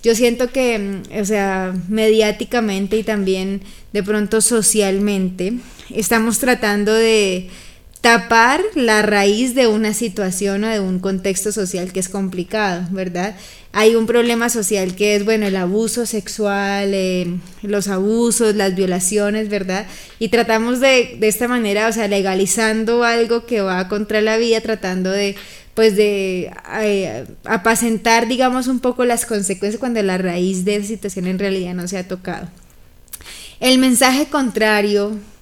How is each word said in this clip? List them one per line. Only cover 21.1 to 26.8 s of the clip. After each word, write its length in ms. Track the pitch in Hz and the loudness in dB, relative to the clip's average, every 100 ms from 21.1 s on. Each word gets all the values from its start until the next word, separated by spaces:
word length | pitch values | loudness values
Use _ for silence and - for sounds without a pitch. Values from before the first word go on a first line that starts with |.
| - | 0
de 100 | 214 | 0
esta 180 | 208 240 | 0 0
manera, 400 | 247 220 202 220 | 0 0 0 0
o 60 | |
sea, 160 | 220 208 | 0 0
legalizando 960 | 202 190 190 196 - 220 220 220 233 233 | 0 0 0 0 2 0 0 0 2 2
algo 400 | 233 233 233 233 | 2 2 0 0
que 160 | 226 | -2
va 260 | 190 180 185 | 0 -2 -2
contra 320 | 208 208 214 | -4 -2 0
la 160 | 214 220 | 2 2
vida, 240 | 233 226 | 2 0
tratando 500 | 220 220 185 185 185 | 0 -4 -4 -2 -2
de, 260 | 196 202 196 - - - | 0 -2 -4 -14 -20 -10
pues, 220 | - 220 202 | 2 4 6
de, 560 | 208 202 190 185 175 - - 220 | 2 2 -2 -4 -6 -10 -10 -4